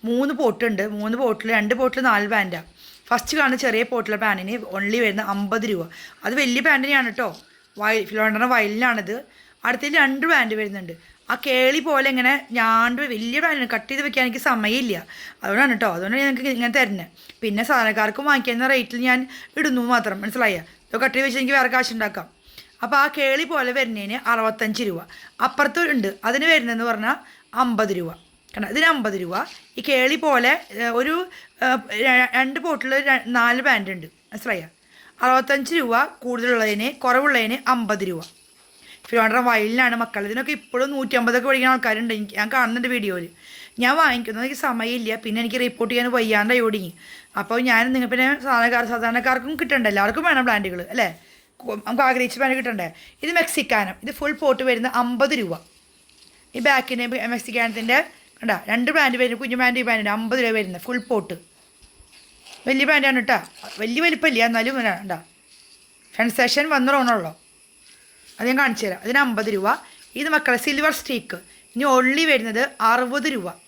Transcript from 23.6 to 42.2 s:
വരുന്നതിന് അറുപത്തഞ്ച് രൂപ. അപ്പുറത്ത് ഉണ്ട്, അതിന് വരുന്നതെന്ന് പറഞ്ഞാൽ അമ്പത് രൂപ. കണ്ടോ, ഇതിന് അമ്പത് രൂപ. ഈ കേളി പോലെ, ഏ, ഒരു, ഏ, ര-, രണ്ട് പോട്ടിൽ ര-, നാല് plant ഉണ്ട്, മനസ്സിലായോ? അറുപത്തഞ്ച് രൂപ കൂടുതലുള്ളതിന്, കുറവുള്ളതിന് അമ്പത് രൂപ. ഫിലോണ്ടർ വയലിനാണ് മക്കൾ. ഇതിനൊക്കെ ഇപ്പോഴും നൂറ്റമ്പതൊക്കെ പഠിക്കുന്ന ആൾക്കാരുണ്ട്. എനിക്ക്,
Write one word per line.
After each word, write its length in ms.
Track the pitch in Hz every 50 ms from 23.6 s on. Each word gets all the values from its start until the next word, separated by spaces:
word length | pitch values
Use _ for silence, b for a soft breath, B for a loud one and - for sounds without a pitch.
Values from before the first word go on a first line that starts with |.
| 262 247 247 277
വരുന്നതിന് 400 | 262 233 226 214 202 196 220 240 - 220
അറുപത്തഞ്ച് 520 | 233 226 226 220 220 220 226 214 214 - 247 208
രൂപ. 100 | 175 165 - B B B B B B _ - 262
അപ്പുറത്ത് 340 | 262 - 285 - 294 339 349 320 294
ഉണ്ട്, 160 | 254 202 196 196 - - 220
അതിന് 180 | 240 277 294 330
വരുന്നതെന്ന് 340 | 330 311 240 233 233 226 233 240
പറഞ്ഞാൽ 280 | 233 208 214 226 285 - B B B B B B - 226 262
അമ്പത് 280 | 247 233 214 220 196 196 175
രൂപ. 120 | 170 165 165 - _ _ _ _ _ _ -
കണ്ടോ, 160 | - 214 - 220
ഇതിന് 140 | 285 320 330 320
അമ്പത് 240 | 285 226 214 196 196 185
രൂപ. 120 | 170 175 196 294 B B B B B _ -
ഈ 40 | 240 -
കേളി 280 | 277 254 254 262 302 - -
പോലെ, 300 | 302 277 247 240 247 294 349 - - 202 208
ഏ, 80 | 233 233 226 233
ഒരു, 140 | 262 294 320 349 370 359 B B B B _ _ 240
ഏ, 80 | 262 254 247 - - 208 208 240
ര-, 240 | 269 254 254 254 247 - 240
രണ്ട് 220 | 262 262 277 330 254
പോട്ടിൽ 280 | 339 311 247 - 262 269 277 277 277
ര-, 120 | 269 254 - 220 247 247
നാല് 240 | 233 240 240 254 254 285
plant 220 | 262 214 196 185 190
ഉണ്ട്, 120 | 180 160 156 _ _ _ _
മനസ്സിലായോ? 380 | - 214 - 240 214 175 160 160 _ _ b b b b b b b b 233
അറുപത്തഞ്ച് 500 | 254 254 262 254 262 277 277 269 262 330 339
രൂപ 220 | 277 233 226 233 277 302 - - -
കൂടുതലുള്ളതിന്, 640 | 247 247 233 233 247 247 233 220 220 208 208 220 262 294 - -
കുറവുള്ളതിന് 560 | 254 247 254 277 294 277 240 226 220 240 269 - 247 254
അമ്പത് 300 | 247 233 190 214 196 202 185
രൂപ. 120 | 175 165 160 - - _ _ _ _ B B B B B B B B B B -
ഫിലോണ്ടർ 300 | - 233 220 220 226 254 247 247
വയലിനാണ് 480 | 233 220 214 214 226 247 262 240 233 233
മക്കൾ. 200 | 233 226 - 208 202 202
ഇതിനൊക്കെ 260 | 220 247 262 285 302 -
ഇപ്പോഴും 280 | - _ - 247 262 277 285
നൂറ്റമ്പതൊക്കെ 540 | 269 262 - - 247 233 226 233 247 233 277
പഠിക്കുന്ന 240 | 269 262 262 262 262
ആൾക്കാരുണ്ട്. 400 | 254 254 240 220 214 233 233 226
എനിക്ക്, 160 | 214